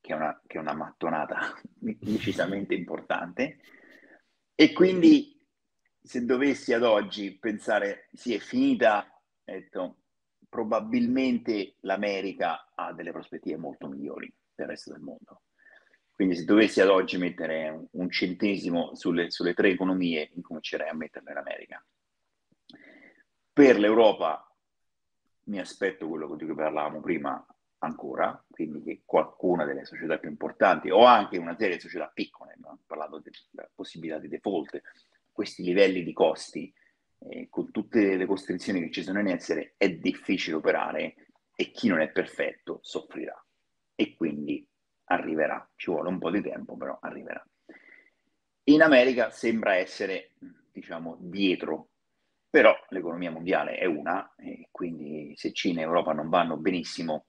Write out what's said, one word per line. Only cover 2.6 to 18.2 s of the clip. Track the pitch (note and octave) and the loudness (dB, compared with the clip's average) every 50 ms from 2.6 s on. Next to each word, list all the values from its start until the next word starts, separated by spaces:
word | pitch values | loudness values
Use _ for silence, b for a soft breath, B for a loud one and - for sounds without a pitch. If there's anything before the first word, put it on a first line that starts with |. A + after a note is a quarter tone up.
| G2 - - | -4 -4 -4
importante, | G2+ F2 - E2 - - _ - - - F2 - - B3+ C#4+ - B B B B B B B B B B B B B B _ _ _ _ _ _ | -6 -4 -6 -8 -10 -6 _ -6 -6 -6 -8 -6 -6 -6 -6 -6 B B B B B B B B B B B B B B _ _ _ _ _ _
e | - - D3+ - | 6 6 6 8
quindi | - - F#4 F#4 F#4 - D#3+ D3+ C#4 - - _ _ _ _ _ _ _ _ _ _ _ _ _ _ _ | 6 4 4 4 8 10 10 10 10 6 0 _ _ _ _ _ _ _ _ _ _ _ _ _ _ _
se | - - B2+ A#2+ | -8 -6 -6 0
dovessi | A#2 B2+ B2 C#3 C#3+ C3 - - - B2 | 0 2 2 2 0 0 -2 -2 -2 0
ad | A#2 A#2+ | 2 4
oggi | A#2+ A2 G#2+ G#2 G2 F2+ G#2 G2+ G2 F#2+ - | 4 4 4 2 -2 -8 -8 -8 -8 -10 -6
pensare, | - A#2 G#2+ G#2 - - A2 G#2 G2+ G2+ G2 - - _ _ | -6 -6 -6 -6 -4 -2 0 0 0 -2 -4 -6 -12 _ _
"Sì, | - - B2 A#2 | -14 -6 -6 -6
è | G2+ | -6
finita", | - - - B2 C3+ C#3 C3 A2 A#2+ A2 G#2 G2+ - - _ _ _ _ _ _ _ | -6 -4 -2 0 2 2 2 4 4 4 4 4 -2 -6 _ _ _ _ _ _ _
ecco, | - F#2 F#2+ F#2 _ _ G2+ F2+ F#2 - _ _ _ _ _ _ _ _ _ _ _ | -14 -14 -14 -14 _ _ -8 -8 -8 -10 _ _ _ _ _ _ _ _ _ _ _
probabilmente | - - A2+ G#2+ A2+ A2 G#2+ A2 A2+ B2 A#2+ A#2+ B2+ C3 C3 C3 B2 A#2 A#2 - A2+ G2+ F#2+ - _ _ | -6 -6 -4 0 -2 -2 -2 0 0 0 0 2 0 0 0 0 0 -2 -2 -2 -2 -2 -4 -6 _ _
l'America | - F#2+ F#2+ F#2+ G#2 G#2 G2+ G2 F#2+ G2 F2+ F2 F2+ E2+ D#2+ E2 - _ _ | -6 -4 -4 -2 -2 -2 -2 -2 -4 -6 -4 -4 -2 -2 -2 -4 -8 _ _
ha | - F2 E2 E2+ | -10 -10 -10 -10
delle | E2 E2+ E2+ E2 | -10 -12 -10 -10
prospettive | D#2+ - - - D#2+ - - D#2 | -12 -12 -12 -14 -10 -8 -8 -8
molto | D#2+ E2 D2 C#2 - - D2+ | -6 -8 -12 -12 -12 -12 -12
migliori | C2+ C#2 C#2+ C#2+ - - - - _ _ _ _ _ | -12 -10 -10 -10 -10 -12 -14 -16 _ _ _ _ _
del | _ D2+ | _ -10
resto | C#2 - - - - D2+ | -10 -10 -12 -14 -18 -18
del | D2+ D2+ | -18 -16
mondo. | - - - - _ - _ _ _ b b b b b b b b b b b _ _ | -18 -18 -18 -20 _ -20 _ _ _ b b b b b b b b b b b _ _
Quindi | _ G2+ F#2 F2+ | _ 0 0 2
se | E2+ E2 | 0 2
dovessi | E2 G#2 G#2+ A2 G2 - - | 4 6 6 6 6 6 6
ad | G2 F#2+ | 6 6
oggi | G2 F#2+ F#2 E2+ - | 6 6 4 0 -2
mettere | F#2 F2+ F2 - - E2+ D#2+ D#2+ D#2+ D#2+ D#2 | -2 -2 -4 -4 -6 -6 -6 -4 -4 -4 -6
un, | D#2+ E2 E2 - _ | -8 -10 -14 -14 _
un | D#2+ F2+ F2+ | -8 -6 -4
centesimo | - - | -2 -2